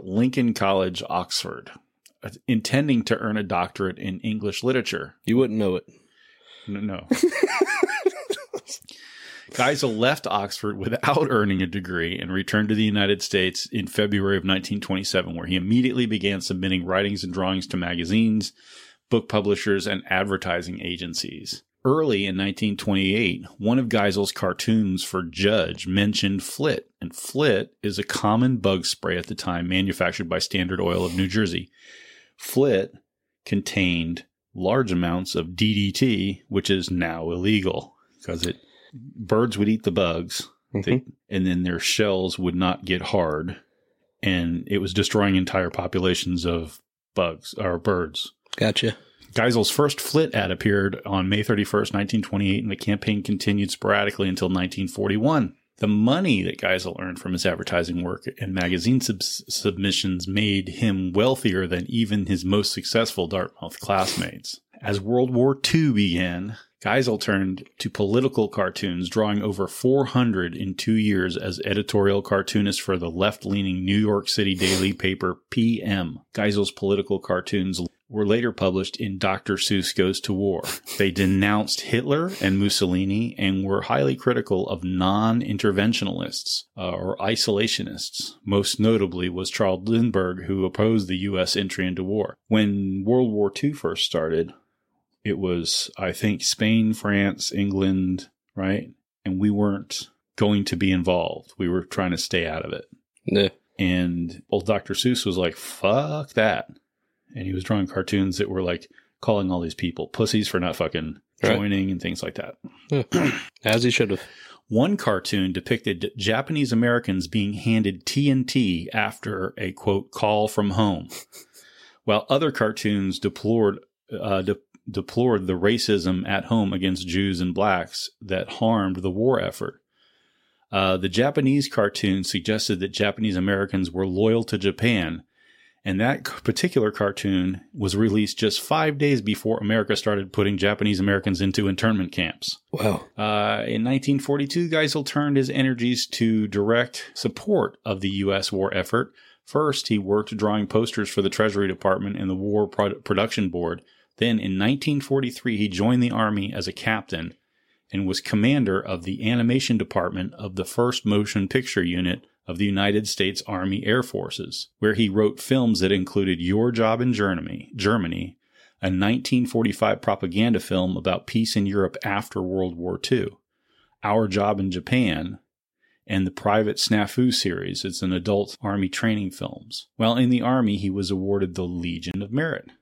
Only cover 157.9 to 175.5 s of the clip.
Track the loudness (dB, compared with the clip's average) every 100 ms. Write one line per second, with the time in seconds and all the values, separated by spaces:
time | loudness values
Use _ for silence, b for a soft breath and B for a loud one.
157.9 | -4 -2 -4 -2 2 4 4 2 0 -2
158.9 | -6 -6 -4 0 2 2 2 2 0 2
159.9 | 0 -2 -4 -6 -8 -8 -6 -4 0 0
160.9 | 0 2 2 2 -2 0 0 0 -2 0
161.9 | 0 0 -2 _ b -12 -2 0 2 2
162.9 | 2 -2 -2 -2 -2 -6 -4 -2 -2 0
163.9 | 0 0 -6 -6 -8 -10 -10 -12 -2 0
164.9 | 2 2 4 2 0 0 2 4 2 4
165.9 | 2 2 0 2 0 0 2 2 2 2
166.9 | 2 0 2 0 0 -4 -10 -12 0 2
167.9 | 2 0 -4 -8 -12 b b b b -2
168.9 | 2 2 0 0 0 2 0 0 2 0
169.9 | 2 0 -2 -2 0 2 2 0 0 0
170.9 | 0 0 -2 -2 -2 0 0 0 0 -2
171.9 | -2 -4 -4 -4 -6 -4 -2 -4 -4 -6
172.9 | -6 0 0 0 -8 _ _ _ _ _
173.9 | _ 0 2 2 2 2 0 -2 -4 0
174.9 | 2 2 0 -6 -10 _